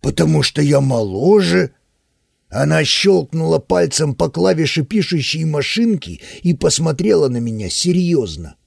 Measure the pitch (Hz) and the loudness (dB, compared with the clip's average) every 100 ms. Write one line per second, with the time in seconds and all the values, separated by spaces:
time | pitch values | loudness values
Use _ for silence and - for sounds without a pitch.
0 | 139 - 160 156 135 - 147 143 139 123 | -4 0 2 2 0 0 2 2 2 0
1 | 107 95 143 208 180 180 170 _ _ _ | -2 0 4 4 4 0 0 _ _ _
2 | _ _ _ _ _ - 143 160 151 - | _ _ _ _ _ -2 0 0 0 0
3 | 196 190 143 - 113 165 - 180 170 - | 4 2 2 -4 0 0 0 0 0 0
4 | 156 131 165 165 185 170 151 - 139 214 | -2 -2 -4 0 2 2 0 -2 -2 -2
5 | 165 170 131 156 160 151 135 - 233 202 | 0 -2 -4 -4 -4 -4 -4 0 0 0
6 | - 85 - - 175 165 170 - 165 139 | -4 -14 -16 -6 -2 0 0 0 -2 -2
7 | 190 185 143 123 117 110 101 - 175 180 | 2 2 2 -2 -4 -6 -6 -4 0 0
8 | 175 165 110 76 80 - | 2 0 0 -6 -14 -18